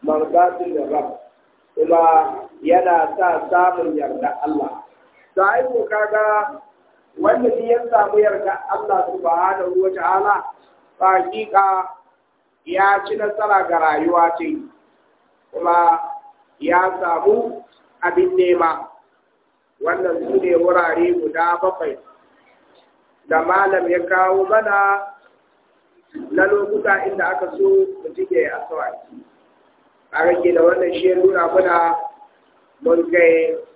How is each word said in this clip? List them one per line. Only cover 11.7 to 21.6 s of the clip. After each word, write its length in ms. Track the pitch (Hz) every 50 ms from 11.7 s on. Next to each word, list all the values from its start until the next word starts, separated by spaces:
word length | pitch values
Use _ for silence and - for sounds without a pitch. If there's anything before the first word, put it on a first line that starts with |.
| 190 185 180 - - - _ _ _ _ _ _ _ _ _ _ _ _ _ 156
ya 320 | 175 190 196 196 202 196 196
ci 100 | 202 214
nasara 520 | 208 214 208 208 - 214 175 185 190 185 170
ga 120 | 170 165
rayuwa 520 | 160 160 151 151 156 170 175 170 170 170 165 -
ce, 180 | 165 156 - - - - _ _ _ _ _ _ _ _ _ _ _ _ _ _ _ _ -
kuma 460 | - - 175 170 170 170 170 165 - - - - - - - _ _ _ _ _ _
ya 340 | 139 160 175 180 185 190 185 -
samu 640 | 185 175 165 160 165 196 214 240 233 220 - - - _ _ _ _ _ _ _
abin 340 | - 175 180 180 185 185 185
nema. 520 | 185 180 180 175 170 165 165 160 - - - - - _ _ _ _ _ _ _ _ _ _ _ _ _ _ _ _
Wannan 460 | - 160 185 185 185 180 165 170 - -
su 120 | 196 190
ne 160 | 180 180 175
wurare 560 | 165 170 180 180 180 175 165 160 165 175 180 175
guda 460 | 165 160 151 151 160 165 170 175 170